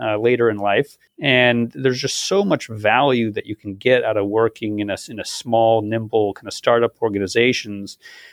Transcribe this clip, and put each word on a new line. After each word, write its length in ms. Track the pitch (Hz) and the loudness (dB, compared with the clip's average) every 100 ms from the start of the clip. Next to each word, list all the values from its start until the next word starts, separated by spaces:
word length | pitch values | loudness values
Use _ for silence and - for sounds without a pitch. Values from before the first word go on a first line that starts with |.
uh, 160 | 110 107 | -4 0
later 320 | 117 120 117 | 0 2 2
in 80 | 104 | 0
life. 400 | 101 101 - - _ - | 0 0 -2 -8 _ -6
And 500 | 143 127 123 120 117 143 | 0 4 4 2 -2 -2
there's 260 | 131 127 | -2 -2
just 260 | 135 - - | -4 -4 -2
so 160 | 190 | 0
much 260 | 202 - - | 2 0 -2
value 600 | 110 104 120 143 123 113 | -2 2 2 4 2 0
that 140 | 104 - | -4 -8
you 100 | 104 | -10
can 200 | 104 98 | -10 -4
get 280 | 123 123 | 2 2
out 140 | 113 107 | 2 0
of 100 | 101 | 0
working 520 | 110 113 - 110 104 | 2 0 0 -6 -4
in 100 | 101 | -4
a, 80 | 92 - | -6 -8
in 100 | 110 | -12
a 60 | - | -10
small, 580 | - 123 113 113 113 | -10 -2 2 4 2
nimble 500 | 107 113 107 113 104 | 0 -4 0 0 0
kind 140 | - 104 | -2 -12
of 60 | |
startup 460 | - - 117 117 - | -4 0 2 2 -2
organizations 960 | 113 101 95 113 123 123 110 101 98 - - - - | -4 -2 -2 2 2 0 -6 -12 -12 -16 -20 -20 -20